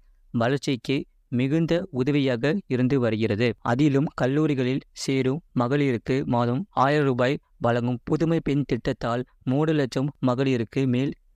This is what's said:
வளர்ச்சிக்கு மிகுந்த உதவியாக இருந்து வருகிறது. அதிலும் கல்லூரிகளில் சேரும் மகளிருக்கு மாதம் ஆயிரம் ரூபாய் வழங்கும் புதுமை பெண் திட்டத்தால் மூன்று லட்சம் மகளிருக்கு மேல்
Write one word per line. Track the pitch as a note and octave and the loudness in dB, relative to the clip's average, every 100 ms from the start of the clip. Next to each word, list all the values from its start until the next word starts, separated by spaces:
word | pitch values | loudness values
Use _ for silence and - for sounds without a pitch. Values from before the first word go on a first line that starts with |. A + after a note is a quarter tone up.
| _ _ _ | _ _ _
வளர்ச்சிக்கு | A#2+ A#2 C#3 - B2+ - C#3 - _ _ | -2 0 0 -2 -4 -2 -4 -6 _ _
மிகுந்த | A#2+ C3 D#3+ E3 E3+ - | -2 0 0 2 0 -2
உதவியாக | B2+ C3 D3 C3+ A#2+ C3+ G3 - | -2 0 0 0 0 -2 -2 -2
இருந்து | B2+ B2+ C#3 | 0 2 2
வருகிறது. | A#2+ A2 A2 G#2 A#2+ - | 2 0 0 0 0 -2
அதிலும் | - B2 D3+ C3+ D3+ | -2 2 2 2 0
கல்லூரிகளில் | - B2+ C#3+ D#3 C3 B2 C#3 - | -2 -2 0 0 0 -2 -2 -6
சேரும் | - - C3+ B2+ D3 - - | -8 -2 0 0 -2 -4 -2
மகளிருக்கு | A#2+ D3 C#3 A#2 - C3 | 0 2 0 0 -2 -2
மாதம் | - A#2+ A#2+ B2+ G3 | 0 0 0 -2 -4
ஆயிரம் | - C3 D3+ | 0 2 4
ரூபாய் | C#3 B2 B2+ D3 - - | 2 2 0 -2 -8 -4
வழங்கும் | A#2+ A#2+ A#2+ B2 | 0 0 -2 -4
புதுமை | - D3+ E3 E3 | -4 -2 0 0
பெண் | D#3 C#3 | 0 -2
திட்டத்தால் | C3+ A#2+ - C3 A#2+ A#2+ B2+ _ | -2 -2 -4 -4 -4 -4 -6 _
மூன்று | - C3+ D#3 | -2 0 2
லட்சம் | D#3 C3 C3 C#3+ - B2+ | 0 0 -2 -4 -2 -2
மகளிருக்கு | B2 C3+ B2 A2 C3+ C3+ | 0 0 0 -2 -2 0
மேல் | B2 C#3+ - _ | 0 -2 -6 _